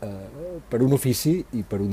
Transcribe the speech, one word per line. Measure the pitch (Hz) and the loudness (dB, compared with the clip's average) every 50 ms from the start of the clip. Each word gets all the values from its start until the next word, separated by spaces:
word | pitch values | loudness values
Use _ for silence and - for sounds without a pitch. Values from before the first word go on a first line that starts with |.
eh, | - 104 101 98 95 104 117 139 165 175 180 165 - | -8 -10 -10 -10 -12 -14 -14 -12 -12 -10 -12 -12 -10
per | - - 113 | -4 2 4
un | 123 131 139 | 4 6 4
ofici | 131 - 131 120 - - 151 165 185 - - - | 4 4 2 0 2 2 2 2 2 0 -4 -4
i | 120 | -6
per | 101 - - 101 101 | -4 -4 -2 -2 0
un | 101 | -2